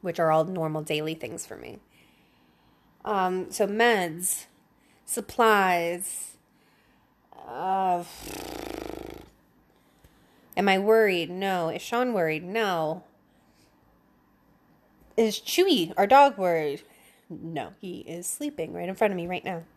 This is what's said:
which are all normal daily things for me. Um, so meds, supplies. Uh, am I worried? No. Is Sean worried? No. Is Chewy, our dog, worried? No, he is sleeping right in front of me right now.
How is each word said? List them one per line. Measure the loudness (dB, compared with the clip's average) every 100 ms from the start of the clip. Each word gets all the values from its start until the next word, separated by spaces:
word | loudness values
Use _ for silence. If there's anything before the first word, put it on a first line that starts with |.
which | -6 0
are | 4
all | 4
normal | 2 -2 -4 -4
daily | -4 -4 -4
things | -6 -10 -12 -12
for | -14
me. | -16 -18 _ _ _ _ _ _ _ _ _ _ _ _
Um, | -4 0 0 -2 -4
so | -2 -2
meds, | 4 4 4 0 -4 -4 -4 -8 _ _ _ _ _
supplies. | -10 -8 -8 2 6 6 4 2 0 -4 -8 -12 -14 -18 _ _ _ _ _ _ _ _ _ -20 -16
Uh, | -8 -2 0 2 0 -2 -14 -12 -12 -10 -10 -10 -10 -10 -10 -12 -16 -18 _ _ _ _ _ _ _ _ _ _ _ _ -2
am | 2
I | 2
worried? | 4 4 6 2 -2
No. | -4 -2 -2 -2
Is | -4
Sean | -4 -2 0
worried? | 0 0 -2
No. | -4 -2 0 0 -2 -4 -10 _ _ _ _ _ _ _ _ _ _ _ _ _ _ _ _ _ _ _ _ 0
Is | 0 0
Chewy, | -4 2 4 4 2 2
our | 8
dog, | 10 8 6
worried? | 0 2 0 -4 -10 _ _ _ _
No, | -14 -10 -8 -10 -12
he | -14 -12
is | -12 -10 -10
sleeping | -6 -8 -6 -8
right | -6 -8
in |
front | 0 0
of | 0
me | -4
right | -6
now. | -6 -8 -10